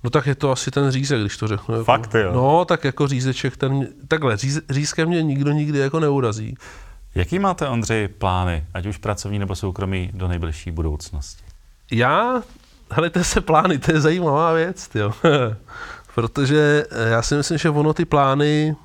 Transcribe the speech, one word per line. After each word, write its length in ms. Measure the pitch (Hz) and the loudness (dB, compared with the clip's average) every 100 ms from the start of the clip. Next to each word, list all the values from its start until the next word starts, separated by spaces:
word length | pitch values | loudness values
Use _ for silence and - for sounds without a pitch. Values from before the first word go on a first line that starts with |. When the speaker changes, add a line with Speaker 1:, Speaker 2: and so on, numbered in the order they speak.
Speaker 1:
No 60 | 120 | 0
tak 180 | 151 139 | 0 0
je 80 | |
to 160 | 135 143 | 0 0
asi 200 | 131 - | -2 -2
ten 200 | 143 139 | 0 0
řízek, 300 | 131 139 131 | 0 0 -2
když 160 | 101 - | -2 -4
to 100 | 107 | -4
řeknu, 260 | 101 - | -4 -4
jako. 100 | 113 | -2
Speaker 2:
Fakt, 300 | 113 131 110 | 2 2 2
jo? 160 | 113 98 | 0 2
Speaker 1:
No, 320 | 123 131 160 | 2 4 4
tak 180 | 180 170 | 2 0
jako 240 | 139 - 143 | -2 0 0
řízeček, 500 | 131 131 127 - - | 0 -2 -2 -4 -2
ten 140 | 135 | -2
mě, 140 | 139 127 - 139 | 0 -4 -10 -4
takhle, 280 | 160 139 | 0 2
říz-, 260 | 104 131 151 - | 0 -2 -4 -2
řízkem 380 | 135 147 - 160 | -4 -2 -2 0
mě 160 | 175 | 0
nikdo 280 | 160 139 143 | 0 0 0
nikdy 280 | 151 151 143 | 0 0 0
jako 200 | 139 160 | 0 0
neurazí. 560 | 151 139 120 107 107 127 - - - - - | 0 2 0 -2 -8 -12 -18 -20 -20 -20 -8
Speaker 2:
Jaký 240 | - 90 180 | -4 -2 0
máte, 280 | 196 185 143 | 0 0 -2
Ondřej, 400 | 120 107 110 101 | -2 0 0 -2
plány, 580 | - 98 90 90 82 80 | -2 0 0 0 -2 -6
ať 120 | 92 | -8
už 120 | 95 95 | -8 -6
pracovní, 420 | 107 101 98 104 | -6 -4 -4 -4
nebo 160 | 98 | -4
soukromý, 540 | 92 98 92 95 95 90 | -4 -6 -4 -4 -4 -4
do 140 | 92 92 | -6 -4
nejbližší 440 | 87 82 78 87 | -4 -4 -6 -8
budoucnosti? 720 | 82 80 76 - 73 - - - - - - - | -4 -4 -4 -8 -10 -10 -16 -20 -20 -20 -20 -4
Speaker 1:
Já, 500 | 113 123 165 240 254 - - - - - | 0 2 2 0 -2 -6 -20 -20 -20 -4
hele, 180 | - 170 | -2 0
to 140 | 175 | 0
se 180 | 175 220 | 0 0
plány, 360 | - 160 - 143 | 2 2 4 0
to 120 | - | 2
je 100 | 156 | 4
zajímavá 520 | 151 180 165 143 165 | 4 2 2 2 2
věc, 340 | 165 170 190 - | 2 0 -4 -6
tyjo. 260 | 113 104 - 165 147 120 107 | -2 -2 2 4 4 2 -4
<laughs> 520 | - - - - - | -12 -18 -16 -18 -6
Protože, 720 | - 113 - 135 151 147 147 - | -2 -2 0 2 4 4 4 0
eh, 180 | 113 113 | -2 2
já 120 | 113 | 2
si 140 | - | 2
myslím, 220 | 147 143 160 | 0 0 0
že 120 | 170 | 2
ono 240 | 147 151 | 2 2
ty 120 | 156 | 0
plány 680 | 165 143 139 135 147 151 156 147 | 2 4 4 4 2 2 0 -2